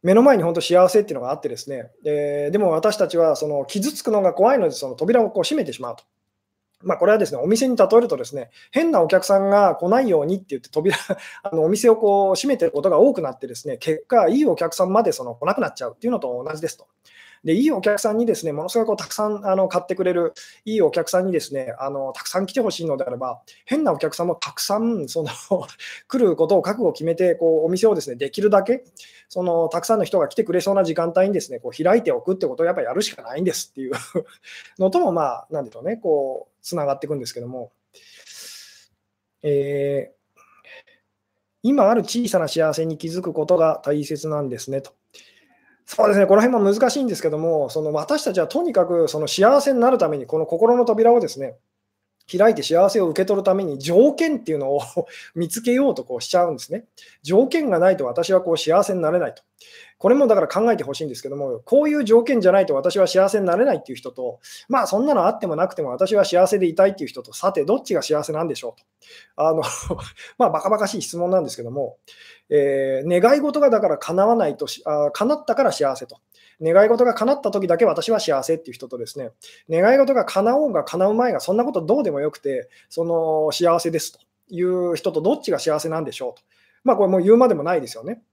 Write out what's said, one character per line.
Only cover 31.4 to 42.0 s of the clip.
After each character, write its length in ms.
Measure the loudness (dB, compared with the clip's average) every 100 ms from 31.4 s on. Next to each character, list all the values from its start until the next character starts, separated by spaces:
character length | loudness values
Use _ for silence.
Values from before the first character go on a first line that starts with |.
す 100 | -6
ね、 100 | -12
こ 100 | -12 -4
う、 80 |
開 160 | 2 2
い 20 |
て 100 | 2
お 80 | -2
く 140 | -2
っ 20 | -4
て 100 | -4
こ 100 | -2
と 80 |
を 20 | -2
や 60 |
っ 20 |
ぱ 80 | -2
や 100 | -4
る 80 | -4
し 140 | -4
か 80 | -8
な 140 | -12 -4
い 40 |
ん 40 |
で 80 | -4
す 180 | -4 -10
っ 40 |
て 60 | -12
い 80 | -8
う 20 | -8 -6 -8 -8 _
<laughs> 400 | -20 -20 -20 -2
の 120 | 0
と 100 | 2
も、 120 | 0
ま 100 | 0
あ、 240 | -2 -4 -8
な 120 | -10
ん 20 |
で 80 | -8
し 40 | -10
ょ 40 |
う 40 |
ね、 120 | -8 -6
こ 520 | 0 0 -2 -8 -14
う、 120 | _
つ 140 | -10 -6
な 80 |
が 100 | -4
っ 40 | -4
て 80 | -6
い 20 |
く 80 | -8
ん 20 |
で 80 | -8
す 60 |
け 80 | -12
ど 80 | -12
も。 240 | -12 -14 _ _ _ _ -20 -20 -20 -20 -20 -20 -20 _ _ _ _ _ _
え 720 | -2 -2 -2 -2 -2 -4 -6
ー、 280 | _ _ _ _ _ _ -20 _ _ _ _ _ _ _ _
「今 280 | 0 4 4
あ 40 |
る 80 | 4